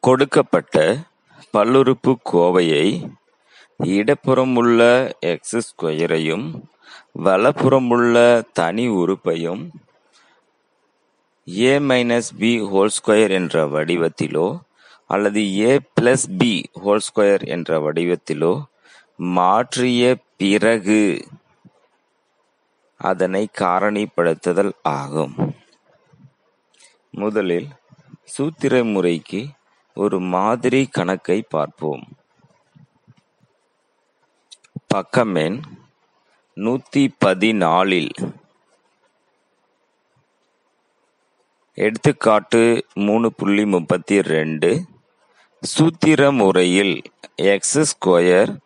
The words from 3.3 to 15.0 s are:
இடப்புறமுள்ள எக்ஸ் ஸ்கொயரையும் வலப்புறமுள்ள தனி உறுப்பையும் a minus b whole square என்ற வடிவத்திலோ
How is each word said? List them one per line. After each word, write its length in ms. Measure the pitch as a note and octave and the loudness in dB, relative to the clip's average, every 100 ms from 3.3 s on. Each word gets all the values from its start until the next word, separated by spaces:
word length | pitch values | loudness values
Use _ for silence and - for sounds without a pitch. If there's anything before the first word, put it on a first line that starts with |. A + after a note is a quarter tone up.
| _ _ _ _ _ E2+ G2 | _ _ _ _ _ -2 0
இடப்புறமுள்ள 840 | G#2+ C#3+ - B2+ C3 B2 A#2+ A#2 A#2 B2 C3 - E2+ | 0 -2 0 0 2 2 2 4 6 4 0 -4 -4
எக்ஸ் 280 | E2 - A2+ - | -4 -4 -6 -8
ஸ்கொயரையும் 800 | - E2 D#2 E2 E2 D#2+ D#2+ D3 - - _ - - _ - | -8 -6 -2 0 0 -2 -4 -6 -12 -16 _ -20 -20 _ -4
வலப்புறமுள்ள 960 | F2+ F#2+ A#2+ C#3+ C3+ C3+ B2 A#2+ A#2+ A#2 A#2+ A#2 A2 | 0 2 2 2 2 2 2 0 2 4 4 4 0
தனி 320 | - E2 G2+ B2 | -4 -2 -2 -2
உறுப்பையும் 680 | G2+ E2+ F#2+ - E2 E2 F#2+ E3+ D#3+ _ _ _ _ _ _ _ _ _ _ _ _ _ _ _ _ - F2+ B2 | 0 0 -2 -4 -4 -4 -8 -12 -18 _ _ _ _ _ _ _ _ _ _ _ _ _ _ _ _ -12 -2 0
a 80 | C#3 | 0
minus 480 | C#3+ B2+ A#2+ A#2 A2 - | 0 -2 0 -2 -4 -4
b 180 | A2+ A#2 G2+ | -2 -2 -2
whole 260 | G2 G#2 - | 0 0 -2
square 340 | - G#2+ G#2+ | 0 2 2
என்ற 340 | F#2+ F2 E2 D2+ | 0 -2 -2 -2
வடிவத்திலோ 800 | D2 D#2 F2 E2 - D2+ D2 F2 E3 _ _ _ _ | -2 -4 -2 -2 -4 -6 -2 -4 -6 _ _ _ _